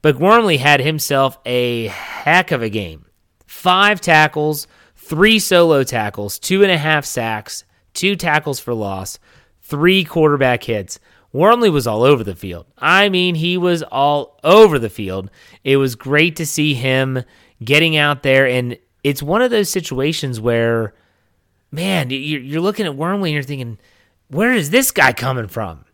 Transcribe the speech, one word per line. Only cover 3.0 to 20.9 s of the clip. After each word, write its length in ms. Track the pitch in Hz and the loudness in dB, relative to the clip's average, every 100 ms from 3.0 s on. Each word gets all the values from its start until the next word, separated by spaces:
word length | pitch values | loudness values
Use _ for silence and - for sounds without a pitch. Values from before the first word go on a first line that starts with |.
| _ _ _ _ _ | _ _ _ _ _
Five 540 | - 185 185 202 208 | -6 0 2 2 0
tackles, 680 | - 156 151 151 151 151 - _ _ | 4 4 4 2 -4 -4 -8 _ _
three 440 | _ - 156 202 220 | _ -10 0 4 4
solo 440 | - 180 170 147 | 2 4 4 4
tackles, 560 | 131 120 107 104 104 - | 2 -2 -4 -6 -10 -8
two 240 | - 190 | -4 2
and 80 | 196 | 4
a 80 | 175 | 2
half 260 | 151 156 | 0 -2
sacks, 600 | 139 - 113 107 - - - _ _ | -2 -6 -6 -6 -10 -18 -18 _ _
two 200 | - 185 | -4 -2
tackles 460 | 202 175 151 151 135 | -2 0 -2 -2 -8
for 140 | - | -6
loss, 440 | 117 101 95 95 - _ _ _ _ | -6 -6 -6 -10 -14 _ _ _ _
three 440 | _ 147 165 190 | _ -2 2 2
quarterback 580 | 160 170 156 147 131 120 | 0 0 2 2 0 -2
hits. 360 | - 110 95 - _ _ _ | -4 -6 -6 -16 _ _ _
Wormley 380 | 127 185 240 226 | 0 2 4 2
was 160 | 151 120 | 0 -2
all 180 | 107 | 2
over 180 | 127 135 | 4 4
the 140 | 101 90 | 0 -10
field. 300 | 98 85 - _ | -12 -12 -16 _
I 300 | 147 185 202 | 0 2 2
mean, 260 | 185 180 | 0 -2
he 240 | 170 170 180 | -2 -2 0
was 240 | 180 170 | 0 0
all 560 | 156 127 143 147 - _ | -2 0 0 0 -4 _
over 340 | 151 202 220 147 | 4 8 8 6
the 100 | 113 | -4
field. 420 | - 98 95 95 _ - - | -8 -8 -8 -10 _ -20 -12
It 140 | - 139 | 0 2
was 180 | 135 117 | 2 -4
great 400 | 131 147 170 160 | -2 0 0 -2
to 100 | 160 | -8
see 280 | - 151 | -2 -2
him 500 | 131 131 131 131 131 120 _ _ _ | -2 0 0 0 -4 -8 _ _ _
getting 320 | 113 147 165 156 | 0 2 2 0
out 260 | 147 143 | 0 0
there, 240 | 143 135 135 | 2 2 4
and 320 | 127 123 120 _ _ | 0 -4 -8 _ _
it's 200 | 139 139 | -4 -4
one 200 | 143 196 | -2 0
of 80 | 247 | 2
those 180 | 233 202 | 0 -2
situations 680 | 196 170 127 139 156 139 117 | -4 -6 -4 -4 -4 -6 -4
where, 560 | 113 117 117 117 110 | -2 0 0 0 -4